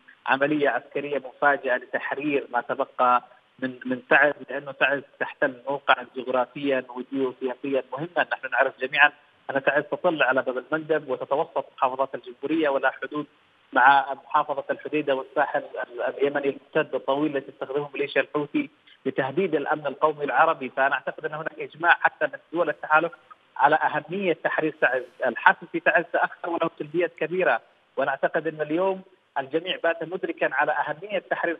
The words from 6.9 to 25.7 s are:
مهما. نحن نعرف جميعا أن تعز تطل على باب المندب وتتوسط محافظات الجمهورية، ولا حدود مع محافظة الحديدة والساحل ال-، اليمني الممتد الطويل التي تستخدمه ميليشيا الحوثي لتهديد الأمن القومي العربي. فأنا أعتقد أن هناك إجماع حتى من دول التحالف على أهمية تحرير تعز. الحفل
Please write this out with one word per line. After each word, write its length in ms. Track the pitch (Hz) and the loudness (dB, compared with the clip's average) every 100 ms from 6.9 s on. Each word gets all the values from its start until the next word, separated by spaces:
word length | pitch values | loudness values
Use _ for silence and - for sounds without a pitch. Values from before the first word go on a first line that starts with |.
| 123 123 135 131 - 131 120 139 135 - | -10 -6 -2 -2 -2 -6 -4 -2 -2 -2
مهما. 360 | - 175 165 127 | -8 -4 -2 -2
نحن 200 | - 131 | -4 -2
نعرف 220 | 123 135 - | 0 0 -2
جميعا 320 | 131 143 143 - _ _ - | -4 2 2 2 _ _ -6
أن 140 | 135 | -2
تعز 200 | 135 143 | 0 0
تطل 400 | 147 139 180 156 | 0 -2 0 2
على 180 | 127 127 | 2 2
باب 160 | 135 127 | 0 -4
المندب 520 | 123 160 156 156 143 | -4 -4 -2 -2 -2
وتتوسط 560 | 123 131 139 165 143 - - | -6 -2 -2 -2 -4 -8 -2
محافظات 380 | 131 131 135 131 | -2 0 -4 -6
الجمهورية، 540 | 123 123 139 160 151 | -14 -10 -4 0 0
ولا 220 | 135 131 - | 0 0 -2
حدود 220 | 131 147 143 _ _ _ _ | -6 -8 -10 _ _ _ _
مع 400 | 135 131 139 135 | 6 8 8 4
محافظة 500 | 135 - 156 147 139 - | -4 -2 0 0 -2 -4
الحديدة 460 | 131 139 151 143 131 | -6 -4 -2 0 -2
والساحل 440 | 131 151 139 143 | -2 -2 0 -2
ال-، 420 | - 107 - 120 | -4 -8 -8 -4
اليمني 480 | 127 123 139 139 139 | -4 0 0 0 -2
الممتد 460 | 131 - 160 147 127 | -4 -4 -2 -2 -2
الطويل 420 | - 139 151 139 | -2 0 0 -2
التي 140 | 135 | -8
تستخدمه 380 | - 135 139 147 | -10 -6 -4 -4
ميليشيا 280 | 135 143 143 | -4 -2 -2
الحوثي 480 | 127 151 147 151 139 _ _ _ 135 | -2 -2 -2 -4 -4 _ _ _ -4
لتهديد 500 | 139 135 139 190 151 | -2 -2 0 0 0
الأمن 320 | 139 156 143 | 0 -2 -4
القومي 360 | 131 156 147 | 0 0 0
العربي. 460 | 143 127 160 156 127 | 0 4 4 2 -2
فأنا 260 | - 135 135 | 0 2 0
أعتقد 300 | - - 156 | -4 -8 -8
أن 80 | |
هناك 260 | 151 156 - | -8 -8 -10
إجماع 380 | 135 151 170 - | -12 0 4 4
حتى 240 | 165 - 147 | 4 0 -4
من 140 | - _ | -4 _
دول 160 | 165 160 | -2 0
التحالف 420 | - 139 156 165 - - - _ - | -2 2 4 4 -4 -20 -20 _ 2
على 180 | 143 151 | 4 4
أهمية 580 | 143 151 147 190 185 - | 2 -2 -4 -2 0 0
تحرير 320 | 151 - 156 - | 0 0 -2 0
تعز. 220 | 131 127 120 - 127 | 0 0 -4 -4 -2
الحفل 420 | 113 180 190 170 | 2 2 2 -2